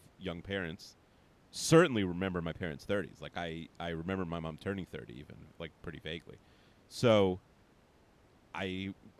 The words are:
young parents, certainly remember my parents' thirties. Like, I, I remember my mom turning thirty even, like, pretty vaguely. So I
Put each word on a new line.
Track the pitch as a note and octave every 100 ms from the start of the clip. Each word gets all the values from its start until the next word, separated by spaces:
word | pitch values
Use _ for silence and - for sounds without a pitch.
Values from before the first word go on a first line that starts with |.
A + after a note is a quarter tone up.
| - -
young | F2+ E2+
parents, | F#2 G2 F2 E2 - - - - - - -
certainly | - - D#3+ F3 A#2
remember | F#2 E2+ F#2+ F2
my | E2
parents' | D#2 F2 C#2+
thirties. | - G2+ E2+ -
Like, | D2+ -
I, | F2 E2 D#2+ -
I | E2+
remember | E2 E2 F#2+ F2
my | E2+
mom | D#2+ D#2
turning | G2 G2 E2+
thirty | C#2 A1+
even, | A#1+ D2+ - D#2+ -
like, | E2 -
pretty | - D2+
vaguely. | D#2 E2 - - - - - - -
So | - B2 G#2+ F#2+ F#2 - - - - - - - - - - -
I | - F#2+ F#2 G2 G2 -